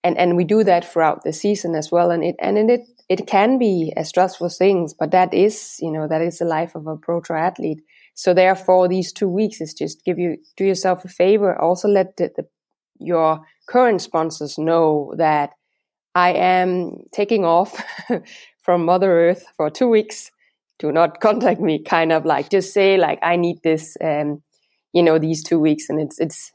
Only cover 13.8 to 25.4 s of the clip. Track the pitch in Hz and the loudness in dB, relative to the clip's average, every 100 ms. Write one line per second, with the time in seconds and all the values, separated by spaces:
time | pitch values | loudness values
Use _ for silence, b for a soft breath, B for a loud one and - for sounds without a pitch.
13.8 | 247 190 - 165 160 156 147 - 160 165 | 2 2 -2 -4 -4 -6 -10 -4 0 2
14.8 | 160 151 139 - 156 151 143 _ _ _ | 2 0 -4 -2 0 0 -2 _ _ _
15.8 | _ _ _ 180 180 190 185 185 185 180 | _ _ _ 0 2 2 2 2 2 -2
16.8 | 175 - - - 208 226 170 170 202 - | -4 -10 -12 -6 0 0 2 2 0 -6
17.8 | - - - 220 - - - _ - 175 | -14 -16 -6 -6 -6 -20 -20 _ 0 0
18.8 | 165 180 190 170 170 180 - - 151 156 | 2 2 4 4 2 0 -8 -6 -6 0
19.8 | 247 220 220 - - _ _ _ _ _ | 2 2 0 -12 -16 _ _ _ _ _
20.8 | 151 156 165 160 214 220 233 - 190 156 | -2 2 0 2 0 2 0 0 -2 -2
21.8 | - 170 160 160 156 143 151 196 185 208 | 0 0 2 0 0 -2 0 -2 0 0
22.8 | 196 190 160 - 165 175 170 165 165 160 | 2 4 2 0 0 0 0 -2 -2 -2
23.8 | 156 - 160 147 147 147 _ _ _ _ | -4 -8 -4 -2 -4 -8 _ _ _ _
24.8 | _ 175 165 160 156 160 | _ 2 4 4 0 -4